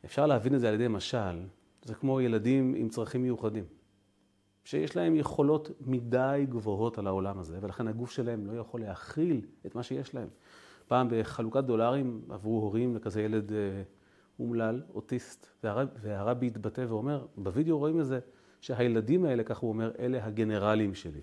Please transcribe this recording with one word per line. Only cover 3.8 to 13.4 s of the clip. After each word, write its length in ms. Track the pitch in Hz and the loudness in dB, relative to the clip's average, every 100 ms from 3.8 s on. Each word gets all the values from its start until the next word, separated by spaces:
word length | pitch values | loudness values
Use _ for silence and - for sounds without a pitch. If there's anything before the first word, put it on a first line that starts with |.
| _ _ _ _ _ _ _ _ | _ _ _ _ _ _ _ _
שיש 320 | - 147 151 175 | -6 -4 -2 0
להם 200 | 170 160 | 2 2
יכולות 560 | 139 - 143 151 156 - | 2 2 4 4 0 -10
מדי 640 | - 127 117 123 131 143 135 | -2 -2 2 2 2 2 0
גבוהות 480 | 120 107 101 113 113 | -2 -2 0 0 -2
על 100 | 98 | -2
העולם 320 | 95 98 98 | 0 -2 -4
הזה, 180 | 80 87 | -8 -8
ולכן 260 | 101 - 110 | -8 -4 -4
הגוף 240 | 110 123 | -4 -6
שלהם 360 | - 120 113 101 | -4 -4 -4 -6
לא 120 | 117 | -8
יכול 220 | 113 120 | -8 -8
להכיל 600 | 107 92 - 151 170 135 - - 98 | -8 -10 -8 -2 2 0 -2 -14 -10
את 100 | 120 | -10
מה 80 | |
שיש 300 | 120 131 131 131 | -6 -6 -6 -8
להם. 120 | 104 - - - - - _ | -10 -14 -20 -20 -20 -20 _
פעם 200 | 123 123 | 4 4
בחלוקת 520 | 113 107 - 113 131 | 2 0 -2 0 0
דולרים 580 | 131 110 117 139 127 113 - | 2 4 4 2 0 -4 -10
עברו 300 | 98 107 113 | -8 0 0
הורים 360 | 107 110 123 113 | 2 2 0 0
לכזה 260 | 107 104 | -2 -2
ילד, 300 | 107 107 | 0 0